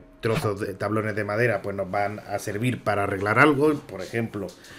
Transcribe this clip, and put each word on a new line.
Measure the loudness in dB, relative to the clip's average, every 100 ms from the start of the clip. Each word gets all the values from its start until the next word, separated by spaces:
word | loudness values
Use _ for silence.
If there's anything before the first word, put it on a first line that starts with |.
| -12 -6
trozos | -2 0 0 -2
de | -4
tablones | -4 -2 0 0 -4
de |
madera, | -2 2 2 2
pues | -2 -4
nos | -2
van | 0 -2 -4
a | -6 -6
servir | -4 -2 -2 0
para | 0 0
arreglar | 0 0 2 6
algo, | 6 8 4
por | 2 -4 -12
ejemplo, | -4 -4 -2 -4 -8 -10 -20